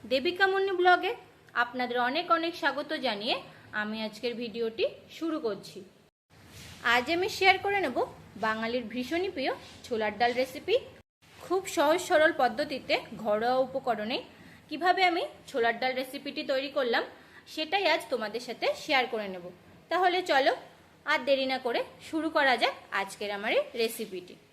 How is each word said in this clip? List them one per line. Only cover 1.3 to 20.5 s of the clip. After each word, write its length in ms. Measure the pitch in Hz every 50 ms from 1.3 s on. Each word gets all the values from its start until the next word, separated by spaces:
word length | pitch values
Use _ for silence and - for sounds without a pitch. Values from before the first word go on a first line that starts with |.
| - - - - - 240 240
আপনাদের 340 | 240 - 254 247 233 240 247 240
অনেক 180 | 247 269 330 349 349 339
অনেক 160 | 330 330 339 339 -
স্বাগত 300 | 330 285 262 277 294 - 311 285 254
জানিয়ে 300 | 247 214 202 214 254 349 539 - - - - - - - 214
আমি 160 | 214 214 220 220 220
আজকের 260 | 220 214 - - 240 240 220
ভিডিওটি 440 | 247 233 202 233 233 226 226 - 415 587 - - - - -
শুরু 200 | - 320 330 311 302 -
করছি। 340 | 220 202 - - - - 190 - - _ - _ _ _ _ _ _ - - - - - - - - - - - - 233
আজ 120 | 247 247 277 339
আমি 120 | 349 370 427 -
শেয়ার 200 | - 381 392 381 381 -
করে 140 | 403 403 403 359
নেব 120 | 269 240 320 494 - - - - - - 202 220
বাঙালির 380 | 220 220 220 226 226 240 254 233 208 220
ভীষণই 360 | 247 247 - 330 339 370 403 -
প্রিয় 180 | 294 262 330 539 - - - - - -
ছোলার 280 | - 240 220 214 214 208 202
ডাল 120 | 240 240 247 247
রেসিপি। 360 | 262 254 - 294 - - 415 539 - - - - _ _ _ _ _ - - - -
খুব 160 | - 349 381 370 - -
সহজ 240 | 339 294 294 320 359 359 -
সরল 220 | 359 302 311 320 320 -
পদ্ধতিতে 540 | 247 240 220 240 302 294 302 254 - - 302 508 - - 233 175 214
ঘরোয়া 340 | 226 208 214 226 240 254 262 269
উপকরণে 500 | 262 262 269 254 254 226 214 214 220 262 466 - - - - - - - - - -
কিভাবে 320 | 302 277 330 370 359 381 370 359
আমি 120 | 339 349 - - - - - -
ছোলার 260 | - 247 233 233 233 214
ডাল 120 | 254 262 254 247
রেসিপিটি 400 | 269 269 - 269 - 285 240 302 302 -
তৈরি 180 | 277 262 269 285 277
করলাম, 260 | 285 262 240 233 294 - - - - - - - - - - -
সেটাই 320 | 311 311 311 381 403 392 311 311
আজ 80 | 339 - -
তোমাদের 320 | 269 226 220 208 208 240 -
সাথে 200 | 254 240 - 339 539 587 - -
শেয়ার 220 | - 294 262 247 247 247
করে 140 | 214 208 196 185
নেব। 120 | 180 175 180 180 - - - - - - -
তাহলে 260 | 330 359 370 359 339 370 359 359
চলো, 220 | 302 269 277 320